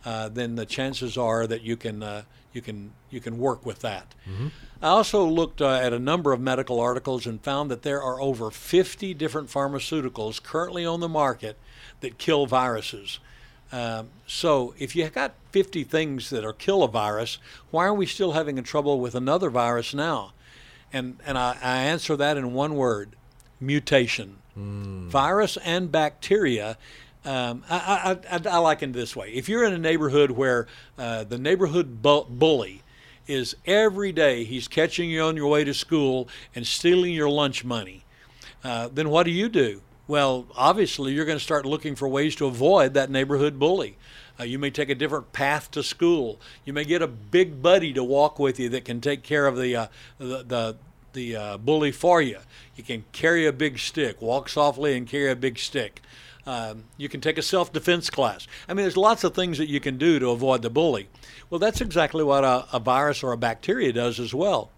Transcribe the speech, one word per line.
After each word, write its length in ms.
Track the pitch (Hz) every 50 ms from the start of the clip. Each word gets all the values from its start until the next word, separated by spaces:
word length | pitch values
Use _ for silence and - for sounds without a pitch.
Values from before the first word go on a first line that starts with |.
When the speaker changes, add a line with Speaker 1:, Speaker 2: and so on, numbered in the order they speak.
| -
Speaker 1:
uh, 260 | 123 113 110 110 107
then 260 | 107 120 123 120 117
the 100 | 117 113
chances 500 | 104 - - 131 135 139 - 131 123 107
are 300 | 127 123 113 110 113 113
that 160 | 113 113 113
you 160 | 113 113 117 117
can, 240 | - 113 107 104
uh, 220 | 107 104 104 104 107 _ _ - _ _ _
you 80 | 123
can, 300 | 113 - 110 104 101 104 - _ _ _
you 80 | - 127
can 180 | 113 117 113 117
work 300 | 123 135 123 - - 120
with 120 | 104 -
that. 340 | - 117 101 92 92 - - - - 95
Speaker 2:
Mm-hmm. 200 | 95 98 123 151 - - - - - -
Speaker 1:
I 60 | - 156
also 360 | 175 214 220 - - 208 190
looked, 380 | 165 156 170 165 160 - -
uh, 120 | 147 139 131
at 200 | 127 127 123 120
a 60 | 120
number 340 | 123 135 160 180 165 143 135
of 80 | 120
medical 380 | 127 131 131 127 135 - 127 117
articles 480 | 117 120 123 127 - - 131 127 117 123
and 120 | 113 107 -
found 260 | - 139 139 147 147
that 140 | 127 117 -
there 180 | 151 139 143
are 180 | 139 131 127 127
over 300 | 139 139 135 113 117 110
fifty 640 | 104 - - - - 175 185 180 - - - 190 180
different 360 | 143 156 156 117 156 147 123
pharmaceuticals 920 | - 143 139 139 143 135 - - - 156 135 127 117 - 110 110 110 -
currently 460 | _ - - 160 170 180 185 175 170 170
on 140 | 165 170
the 80 | 170 170
market 460 | 165 156 147 135 123 120 - 110 107 - - - - - - - - -
that 180 | - 131 113 -
kill 300 | - - 160 147 143 127
viruses. 720 | 135 127 127 127 120 110 104 - - 107 101 98 - - _ - - - - - - - _ -
Um, 380 | - 127 120 117 113 110 113 120 - - - -
so 480 | - - - 170 151 139 123 120 - -
if 180 | 143 127 -
you 140 | 170 160 156
got 240 | - - 139 135 - - - -
fifty 340 | - 196 - - - 170 139
things 460 | - - 160 160 156 139 131 113 -
that 160 | 139 120 107
are 80 | 110 107
kill 300 | - - - 196 196 170
a 40 | 123
virus, 520 | 107 117 104 107 104 107 117 117 - - - - - - - _
why 140 | - 156 175
are 100 | 190 214
we 100 | 208 190
still 280 | 147 - - 196 180 151
having 260 | 160 160 147 143 131
a 20 |
trouble 380 | 120 - - 151 143 143 143 135
with 160 | 123 123 117
another 340 | 127 127 131 147 180 190 165
virus 420 | 117 123 120 117 120 120 117 -
now? 420 | - 143 147 165 160 123 101 98 - - - - - - - - - - - _ -
And, 240 | 135 127 127 127 - -
and 100 | 147 139 127
I, 200 | 123 123 123 -
I 160 | 127 127 127 127
answer 380 | 131 143 160 165 - - 156
that 220 | 139 139 147 151 143
in 160 | 131 123 123
one 220 | 127 143 156 156
word, 400 | 143 131 123 117 104 101 110 113 _ _ - _ - - _ _ _
mutation. 760 | 131 135 143 147 - - 143 135 123 117 - - 110 98 98 - _ _ _ 101
Speaker 2:
Mm. 500 | 101 101 101 101 101 98 95 95 90 87
Speaker 1:
Virus 500 | 85 139 135 151 185 202 214 190 - -
and 340 | - 180 165 180 185 170
bacteria, 840 | 143 160 156 151 - _ - - 196 208 202 151 123 110 104 107 113 - - - - - - - _ _ _
um, 380 | 151 135 131 123 120 120 123 131 -
I, 480 | 160 180 170 185 202 185 180 190 185 185 - -
I, 60 | 180
I, 60 | 175 165 208
I 80 | 180 175
liken 320 | 170 160 151 147 - 139
it 20 | 127
this 200 | 123 120 110 -
way. 200 | 127 98 101 110
If 160 | 127 120 -
you're 160 | 208 233 240
in 80 | 220 190
a 60 | 170
neighborhood 520 | 165 160 160 165 156 147 127 143 147 139
where, 360 | 127 117 135 131 127 120 113 - - - - - - -
uh, 280 | 127 117 117 113 110
the 140 | 101 117 120
neighborhood 640 | 127 147 185 185 190 160 147 180 170 135 123 113
bu-, 240 | 110 143 147 147 143 -
bully 540 | 120 123 151 160 156 131 107 92 95 95 - - - - - - - - - -
is 280 | 143 135 127 110 - - -
every 480 | - 185 208 220 220 190 190 202 196 180
day 320 | 156 156 147 127 120 117
he's 240 | 110 123 127 117 -
catching 400 | - - 156 170 - - 175 170
you 140 | 165 160 160
on 120 | 160 160
your 120 | 156 147 143
way 180 | 147 147 151
to 80 | 139 135
school 560 | 120 - - 165 156 147 135 131 131 123 120 - - - - -
and 120 | 123 120
stealing 480 | - - - - 175 175 180 180 180 170
your 160 | 160 151 147
lunch 360 | 143 147 147 139 127 - -
money, 400 | 123 120 117 104 92 92 101 - _ _ - - - - - - - - - -
uh, 240 | 131 120 117 117 120 135
then 160 | 139 156 156
what 140 | 147 160 175
do 80 | 175
you 180 | 170 175 202 233
do? 320 | 226 185 135 113 101 98 - - - _ _ -
Well, 380 | 147 147 143 135 131 127 123 - -
obviously, 580 | 120 127 147 175 208 202 147 - - 143 135 139
you're 120 | 143 156
gonna 140 | 151 160 147
start 260 | - - 160 147 135
looking 300 | 135 147 151 - 156 143
for 120 | - 143 139
ways 280 | 131 139 147 156 143
to 100 | - 151
avoid 480 | 139 127 117 131 156 190 190 147 131 135
that 160 | 139 135 131
neighborhood 480 | 135 135 135 135 143 139 139 151 147 135
bully. 380 | 135 156 180 196 147 104 98 - - - - - - - - -
Uh, 40 | 123
you 160 | 120 123 135
may 100 | 143 143
take 200 | - - 147 135
a 60 | 139
different 380 | 127 143 151 143 151 123 - -
path 380 | - 143 139 147 151 143 -
to 100 | - 151
school. 580 | 139 - - - 175 170 175 160 131 113 104 - - - - - _
You 100 | - 139
may 120 | 147 151
get 160 | 147 170 175
a 60 | 165 147
big 540 | 123 113 104 104 - 175 190 170 151 131
buddy 300 | 127 170 180 190 165 156 135
to 100 | 131 127
walk 340 | 123 135 139 143 151 147 -
with 220 | 143 135 127 -
you 100 | 127 120
that 160 | 117 127 120
can 160 | - 120 120
take 220 | 117 147 143 135 117
care 240 | - 151 151 143 139
of 100 | 127 120
the, 180 | 127 127 123
uh, 120 | 117 113 104 - - - - - _
the, 240 | - 127 127 131 127
the, 340 | 120 123 120 113 110 110 117 - - - _ - - _
the, 220 | 131 127 117 113
uh, 220 | 110 104 104 101 101
bully 340 | 107 127 156 156 151 147
for 300 | 131 - - 175 180 170
you. 160 | 151 131 104 95 - - - - - - -
You 80 | - 117
can 220 | - 127 113 104 _ _
carry 340 | - - 160 170 170 160 156
a 60 | 139
big 260 | 127 151 151 131 107
stick, 420 | - - - - 151 120 101 -
walk 280 | - 113 120 - 180 -
softly 460 | - 156 147 143 139 123 143 151 139
and 120 | 123 123 117
carry 240 | - 143 143 139
a 40 | 131
big 220 | 123 123 135 131 -
stick. 440 | - - - 143 117 104 _ - _ - - - - - - - -
Um, 380 | 139 131 120 113 110 110 110 113 113 - -
you 100 | 139 143
can 140 | - 139
take 160 | - 156 160 160
a 40 |
self-defense 680 | 147 - - 190 175 - - 156 - - 175 175 - -
class. 360 | - - 135 117 101 85 - - - - - -
I 60 | 170
mean, 100 | 196 202
there's 140 | 185 175 185
lots 260 | 190 214 226 - -
of 100 | 180 -
things 240 | - 185 180 165 135
that 120 | 160 156
you 100 | 143 143
can 180 | - 143 131 127
do 220 | 143 170 165 143
to 100 | 127 123
avoid 340 | 120 120 127 135 131 123 113
the 60 | 117
bully. 380 | 113 139 165 165 135 107 98 - - - - - - - - -
Well, 100 | - 170
that's 200 | 180 214 220 -
exactly 440 | 254 220 156 170 160 143 - 160 156
what 200 | 143 139 139 135
a, 240 | 135 127 127 - - -
a 60 | 127
virus 440 | 113 123 123 131 143 147 143 - -
or 80 | 131
a 60 | 120 117
bacteria 560 | 120 120 113 107 - - 196 262 226 139 113
does 260 | 120 120 123 113 117
as 160 | 123 113 117
well. 340 | 131 175 208 185 127 107 - -